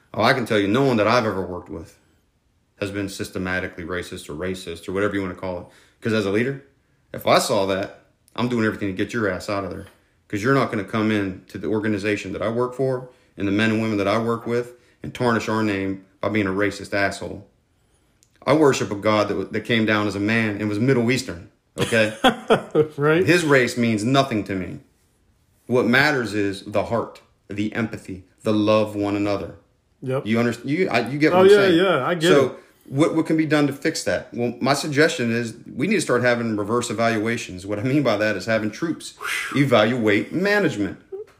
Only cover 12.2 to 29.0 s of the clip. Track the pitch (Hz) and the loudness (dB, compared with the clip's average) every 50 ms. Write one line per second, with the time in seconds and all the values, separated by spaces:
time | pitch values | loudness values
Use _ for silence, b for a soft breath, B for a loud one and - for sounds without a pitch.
12.2 | - 95 - - 90 107 113 120 123 123 123 - 135 131 131 127 131 b b b | -4 -8 -8 -6 -4 -4 -2 -2 -2 -2 -2 -2 -2 -2 -2 -4 -6 b b b
13.2 | b b b - 98 101 98 104 110 113 107 110 110 110 110 101 95 98 104 113 | b b b -4 -2 0 2 2 2 2 2 0 0 0 0 0 0 0 0 0
14.2 | 113 113 117 113 - 117 117 120 120 120 b b b b b b - 139 - - | 0 -2 -2 -4 -4 -2 -2 -2 -4 -6 b b b b b b -14 -12 -6 -2
15.2 | 131 120 117 107 - - 110 110 110 107 101 95 95 98 95 95 - _ _ _ | 0 2 2 0 0 0 0 0 0 0 0 -2 -2 -4 -6 -6 -10 _ _ _
16.2 | - 104 104 110 101 92 95 95 101 101 95 - 98 92 - 101 98 95 95 - | -4 -2 0 0 0 0 0 0 0 -2 -2 -6 -8 -4 -2 0 0 -2 -2 -6
17.2 | 90 85 92 98 104 - _ _ _ _ _ _ _ _ _ _ _ _ _ _ | -10 -10 -10 -12 -16 -20 _ _ _ _ _ _ _ _ _ _ _ _ _ _
18.2 | _ _ _ _ - - 135 156 156 135 127 - 113 95 104 101 98 107 107 107 | _ _ _ _ 0 2 4 6 6 4 4 2 0 -4 -6 -2 0 2 2 2
19.2 | 104 101 98 87 95 - - 110 107 - 123 113 110 107 107 104 104 107 92 98 | 2 2 0 -4 -4 -4 -6 -4 -2 0 2 2 4 2 2 2 2 0 -2 -2
20.2 | 101 104 113 117 113 107 101 98 107 104 104 104 117 131 131 123 117 117 131 127 | 0 0 2 2 0 0 -2 -2 -2 -2 0 2 2 4 4 4 2 2 0 0
21.2 | - - 87 85 95 - _ _ _ _ _ - 95 - 117 113 110 107 - - | -2 -6 -10 -12 -14 -18 _ _ _ _ _ -4 -2 0 2 2 2 2 0 2
22.2 | - 254 233 - - - 226 190 - - - 160 151 - - - 143 151 156 170 | 2 2 2 2 2 2 2 2 0 2 2 2 2 2 0 0 2 2 4 4
23.2 | 190 - 170 180 165 151 143 131 120 117 - 120 120 117 113 101 104 123 135 139 | 4 4 4 4 4 4 4 4 4 2 0 0 0 0 0 0 0 2 2 2
24.2 | 135 - 120 104 95 - 101 95 90 85 - - - _ _ _ _ _ _ _ | 2 2 0 -4 -4 -4 -6 -6 -6 -8 -10 -14 -18 _ _ _ _ _ _ _
25.2 | _ _ _ _ _ _ _ _ _ - 117 127 110 107 120 131 143 151 147 131 | _ _ _ _ _ _ _ _ _ 0 0 2 4 4 4 4 4 4 2 0
26.2 | 117 104 98 107 101 101 95 95 - - 101 104 95 90 120 113 90 - - - | -2 -2 -2 -2 -2 -2 -4 -6 -8 -4 -2 -2 -2 0 -2 -2 -4 -4 -10 -18
27.2 | - _ _ _ _ - 98 101 104 110 - - 117 110 - 101 - - 95 92 | -20 _ _ _ _ -10 -6 -4 -4 -4 -2 -4 -4 -4 -6 -10 -12 -14 -14 -14
28.2 | 92 _ _ _ - 110 107 107 107 107 107 110 107 104 104 104 | -16 _ _ _ -2 0 0 2 4 4 4 4 2 0 -2 -4